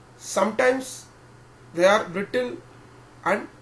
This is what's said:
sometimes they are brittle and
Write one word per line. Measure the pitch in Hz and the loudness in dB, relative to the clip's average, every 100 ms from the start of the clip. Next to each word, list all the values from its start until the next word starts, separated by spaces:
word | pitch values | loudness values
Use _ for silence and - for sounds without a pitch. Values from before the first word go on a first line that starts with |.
| - - | -20 -20
sometimes | - - 208 220 254 262 254 - - - - - - - - | -6 -2 0 2 2 2 -2 -14 -18 -20 -20 -20 -20 -20 -10
they | 165 185 | 2 4
are | 214 180 | 4 0
brittle | 175 202 247 247 - - - - - - - 165 | -8 -4 -2 -4 -8 -16 -20 -20 -20 -20 -6 -2
and | 208 - - | -2 -4 -16